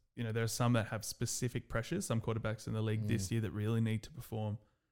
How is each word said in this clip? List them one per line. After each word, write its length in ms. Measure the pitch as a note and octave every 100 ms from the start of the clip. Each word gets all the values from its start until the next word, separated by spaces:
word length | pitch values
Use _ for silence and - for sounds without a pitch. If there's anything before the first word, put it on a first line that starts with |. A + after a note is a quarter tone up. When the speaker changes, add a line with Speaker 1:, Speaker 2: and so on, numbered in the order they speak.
| _ -
Speaker 1:
You 80 |
know, 80 | A#2
there 120 | A2+
are 40 | A2+
some 260 | - A#2+
that 140 | A#2+ G#2+
have 160 | A2 -
specific 640 | - A#2+ - B2 B2 -
pressures, 360 | A2+ A#2 F3 -
some 140 | A2+
quarterbacks 460 | A2 A2+ A2 G#2+ -
in 60 |
the 80 | A2
league 260 | A2 A2 G#2
this 200 | A2+ G2
Speaker 2:
Mm. 40 |
Speaker 1:
year 100 | A#2
that 100 | G#2+
really 300 | G#2+ G#2 A2+
need 220 | A2+ A2
to 80 | -
perform. 460 | - - A2 G#2+ G#2 _ _ _